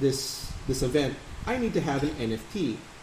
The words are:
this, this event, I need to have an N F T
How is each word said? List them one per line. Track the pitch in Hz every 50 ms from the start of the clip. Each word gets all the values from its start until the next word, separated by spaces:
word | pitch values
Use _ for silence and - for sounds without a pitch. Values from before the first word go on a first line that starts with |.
this, | 135 135 131 - - - - - - - - - -
this | - 131 -
event, | 139 123 127 151 143 127 113 - - - - - -
I | - 240 254
need | 233 220 -
to | 175
have | 160 156 135 135
an | 143 151 151 -
N | 120 113
F | 110 110 - -
T | - 208 170 123 107 - - - - -